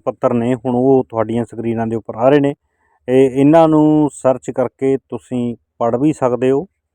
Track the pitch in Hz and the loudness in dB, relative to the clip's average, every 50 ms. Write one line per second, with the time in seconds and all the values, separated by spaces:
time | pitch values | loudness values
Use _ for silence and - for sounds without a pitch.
0 | - 131 107 _ - 127 120 120 117 120 131 120 113 131 123 123 127 135 135 131 | -6 -8 -8 _ -2 -2 0 0 -2 -2 -4 -4 -4 -4 -2 0 2 2 2 2
1 | 123 - 117 113 110 107 110 120 117 - - 113 113 117 113 113 113 113 113 113 | 0 -2 -4 -4 -4 -2 -4 -6 -6 -6 -10 -8 -6 -6 -4 -4 -4 -4 -6 -8
2 | - - 107 107 120 135 147 147 139 139 147 _ _ _ _ _ _ _ _ _ | -8 -10 -8 0 2 2 4 4 2 0 -4 _ _ _ _ _ _ _ _ _
3 | _ - 127 135 135 131 123 135 139 143 156 165 160 160 156 151 151 151 156 151 | _ 0 2 2 2 2 2 2 2 4 6 6 4 4 4 2 4 4 2 2
4 | 151 139 - - - 131 131 123 - - 117 - 127 117 - _ 135 135 135 120 | 0 -2 -4 -2 -2 -2 -2 -2 -6 -8 -6 -4 -6 -6 -6 _ -2 -2 -2 -2
5 | _ _ 127 117 _ _ 127 123 120 120 117 _ _ _ _ _ 120 117 120 123 | _ _ -16 -16 _ _ -8 -6 -6 -6 -8 _ _ _ _ _ -2 0 0 2
6 | 135 156 143 - 139 123 123 117 127 131 135 139 185 _ _ _ _ _ | 0 0 0 0 -2 -2 0 0 0 0 0 -2 -4 _ _ _ _ _